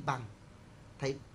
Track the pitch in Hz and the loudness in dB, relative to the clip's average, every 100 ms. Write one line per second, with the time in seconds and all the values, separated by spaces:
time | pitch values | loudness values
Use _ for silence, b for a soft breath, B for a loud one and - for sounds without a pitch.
0 | 147 127 110 - - - - - - - | 6 4 0 -8 -14 -14 -14 -14 -14 2
1 | 135 135 - | 4 4 -4